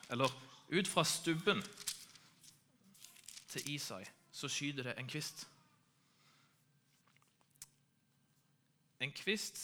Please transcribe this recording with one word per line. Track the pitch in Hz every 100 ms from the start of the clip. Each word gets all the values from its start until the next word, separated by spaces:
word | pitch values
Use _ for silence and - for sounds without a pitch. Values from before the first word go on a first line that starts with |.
| -
eller | 123 131 - - - -
ut | 170 202
fra | 180
stubben | 160 - 165 160 196 151 - - - - - - - - - - _ _ - - - - - - -
til | - 147
Isai, | 143 - 95 98 - _
så | - 139
skyter | - 143 143 123
det | 117
en | 131
kvist. | 151 151 - - - - _ _ _ _ _ - - _ _ _ _ _ _ _ _ _ _ _ _ - _ _ _ _ _ _ _ _ _ _ _ _ _
En | 131
kvist | - - 214 - -